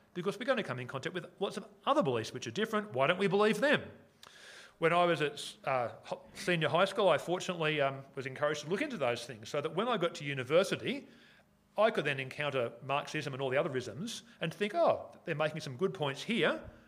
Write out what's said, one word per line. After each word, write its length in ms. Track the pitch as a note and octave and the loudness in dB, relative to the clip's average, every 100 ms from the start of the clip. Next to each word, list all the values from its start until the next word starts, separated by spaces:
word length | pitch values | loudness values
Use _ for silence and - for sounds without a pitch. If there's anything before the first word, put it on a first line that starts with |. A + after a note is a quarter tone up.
| _ | _
because 240 | F3 F#3 F#3+ | -6 -4 -2
we're 80 | C4 | 0
gonna 160 | A#3+ | 0
come 160 | D#3 B2+ | -2 -4
in 80 | B2 | -6
contact 280 | C3+ - | -6 -6
with 120 | F3+ - - | -6 -8 -6
lots 180 | G3+ G3+ | -4 -4
of 80 | - - | -12 -6
other 180 | - D4 | 0 2
beliefs 300 | D#3+ A#2 G#2+ | 4 2 -2
which 140 | B2+ A#2+ | -6 -6
are 60 | |
different. 420 | D3 A3 G#3+ G#3 | -2 0 -2 -2
Why 120 | A#2+ C#3+ | 2 2
don't 120 | F3+ | 4
we 80 | G3 | 2
believe 340 | G3+ G#3+ - | 4 4 4
them? 220 | C#4 A#3+ - - - _ - - - - - - | 4 2 0 -14 -20 _ -20 -20 -20 -20 -20 -2
When 160 | D#3+ | 2
I 100 | F3 | 4
was 160 | F3 D#3 | 4 4
at, 240 | D3 - - - - | 0 -2 -10 -8 -2
uh, 220 | C3 A2+ - | -2 -2 -6
ho-, 180 | - - - | -10 -12 -10
senior 380 | - - E3+ D3 | -6 0 2 4
high 160 | D#3+ F#3+ | 4 2
school, 240 | A3+ F#3+ | 4 4
I 80 | C#3+ | 4
fortunately, 640 | - F3+ F3 E3+ D#3 D3+ | 2 -2 -2 -2 0 2
um, 140 | C#3 C3+ C3+ | 2 0 -8
was 100 | - | -8
encouraged 380 | C3 C3 D3 D3+ | -8 -2 0 0
to 80 | D3 | -2
look 100 | G#3+ | -2
into 160 | D4+ A3 | -2 0
those 300 | B2 A#2+ - | 0 0 -6
things, 240 | A2 B2 | -12 -6
so 100 | D3 | -4
that 140 | D#3 D#3+ | -2 -2
when 120 | A#3+ | 0
I 100 | A3 | 0
got 160 | E3+ | 0
to 100 | - | -2
university, 800 | C#3+ C#3 A#2+ E3 G3 C#3+ C#3 C4+ - - - - _ _ _ - | -6 -4 2 4 4 0 -2 -6 -8 -20 -20 -20 _ _ _ 2
I 140 | A3+ | 2
could 140 | A3+ | 2
then 160 | D3 C3+ | 0 -2
encounter 500 | C3 - D3 C3 A#2 - C3 | -4 -4 -2 0 0 -4 -4
Marxism 460 | C#3 D#3 D#3 D3 | -2 -2 -4 -4
and 80 | C3 | -4
all 80 | C3+ | 0
the 80 | C3 | 2
other 180 | E3 | 2
isms 480 | C3 A#2 G#2 A3+ - - - | -2 -4 -8 -8 -10 -14 -6
and 120 | E3 | -6
think, 220 | - G#3 | -2 -2
"Oh, 320 | E4+ E4 - - - | 4 4 4 -2 -12
they're 100 | - | -6
making 260 | D3+ D#3 D#3 | -2 -2 -2
some 160 | C#3+ B2 | -8 -4
good 180 | F#3 | -4
points 280 | - C#3+ C3+ | 0 -4 -2
here, 380 | - A3+ E3 D#4+ - - | -4 2 2 0 -6 -18